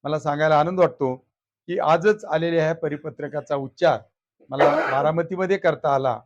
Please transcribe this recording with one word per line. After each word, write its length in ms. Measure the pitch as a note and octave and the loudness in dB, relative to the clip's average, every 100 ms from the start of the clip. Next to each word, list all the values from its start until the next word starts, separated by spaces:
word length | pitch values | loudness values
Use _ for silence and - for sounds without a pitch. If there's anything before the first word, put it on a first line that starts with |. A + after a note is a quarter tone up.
मला 140 | C#3+ D3+ | -4 -4
सांगायला 420 | D3+ C#3+ D#3 D3+ | -2 0 4 4
आनंद 200 | D#3+ F#3 | 2 2
वाटतो 360 | E3+ - C3+ C3 _ _ _ _ - | 2 2 -4 -4 _ _ _ _ -8
की 120 | E3+ | -2
आजच 460 | D3 E3 G3 G#3+ | 2 2 2 0
आलेल्या 400 | G3 D#3+ E3+ E3+ | -2 -2 0 0
ह्या 100 | D#3 | 0
परिपत्रकाचा 800 | E3 D#3 D3 D#3 B2 D3 D3 C3+ C#3+ | -2 -6 -6 -10 -10 -10 -10 -6 -6
उच्चार 440 | C3+ _ E3+ A2+ - _ _ _ _ | -6 _ 0 0 -6 _ _ _ _
मला 260 | C3+ D3 D3 | 0 2 2
बारामतीमध्ये 800 | - C3+ D3+ D#3+ E3+ F#3 F#3 F#3+ | 0 0 0 0 -4 -4 -2 0
करता 380 | F3 D3+ D3+ | 0 0 0
आला. 280 | C#3 C3 A2 | 0 0 -4